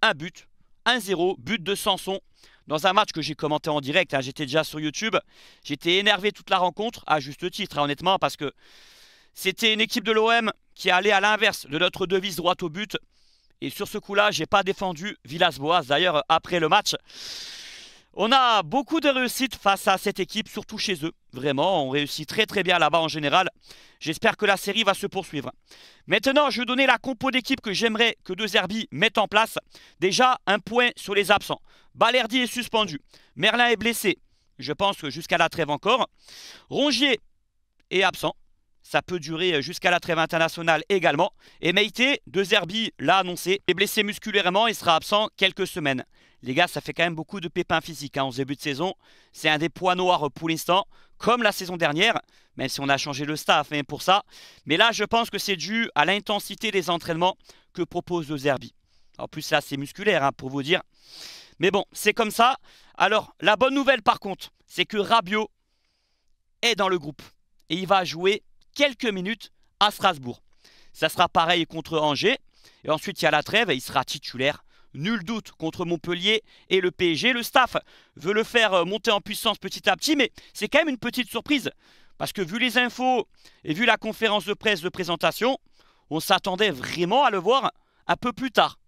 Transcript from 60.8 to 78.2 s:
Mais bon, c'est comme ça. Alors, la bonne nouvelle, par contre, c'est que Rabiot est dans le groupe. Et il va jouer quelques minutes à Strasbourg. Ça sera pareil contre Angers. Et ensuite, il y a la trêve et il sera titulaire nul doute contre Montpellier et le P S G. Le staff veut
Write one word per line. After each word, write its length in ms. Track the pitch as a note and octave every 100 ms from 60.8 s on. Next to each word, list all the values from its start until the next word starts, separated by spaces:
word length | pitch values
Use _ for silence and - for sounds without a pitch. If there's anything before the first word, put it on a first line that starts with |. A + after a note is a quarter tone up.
| - _ _ - - - - _
Mais 120 | E3+
bon, 120 | G3 -
c'est 220 | - G#3+
comme 180 | G3+ A3
ça. 240 | G3+ A#3 C4 - - _ -
Alors, 380 | F#3 G#3+ - -
la 160 | E3 G#3
bonne 180 | C4 C4+
nouvelle, 260 | C4 C4
par 200 | G#3+ G#3+
contre, 300 | G3+ F#3 - _ _
c'est 200 | - F3+
que 120 | G#3+
Rabiot 540 | F#3 A3+ F3+ G#3+ A3 _ _ _ _ _ _ _ _ _ _ _
est 140 | A#3 G#3
dans 120 | F#3+
le 100 | F3+
groupe. 240 | D3 D3 - _ _ _ _
Et 60 | E3
il 100 | F#3
va 200 | G3 F3
jouer 380 | D3+ F#3 G#3 _ _ _ -
quelques 280 | C#4+ B3
minutes 480 | A#3+ G3 F3+ A3+ - _ _ _
à 100 | G#3
Strasbourg. 500 | - F#3+ D#3+ B2 A2+ _ _ _ _ -
Ça 160 | - D#3
sera 180 | - F3
pareil 380 | F#3 E3 F3 D#3+
contre 340 | E3 D3+ D#3+
Angers. 380 | D3+ C#3 D#3+ C4 _ _ - _ -
Et 40 |
ensuite, 320 | D3+ - F#3
il 40 | E3
y 20 |
a 40 |
la 120 | D3+
trêve 260 | C#3+ G3+ A3+
et 60 | C3
il 60 |
sera 240 | - C#3 B2+
titulaire 580 | D3 - B2 C3+ D3 - _ _
nul 300 | C3+ E3 A3+
doute 280 | E3+ A3+ -
contre 340 | - D#3+ D#3 E3+
Montpellier 580 | E3+ - F3 F#3 A3 - _ _
et 120 | F#3
le 100 | F#3
P 200 | - F3+
S 60 | D#3
G. 140 | G3
Le 100 | B3
staff 340 | A#3 - A#3+ E3 - - _
veut 180 | -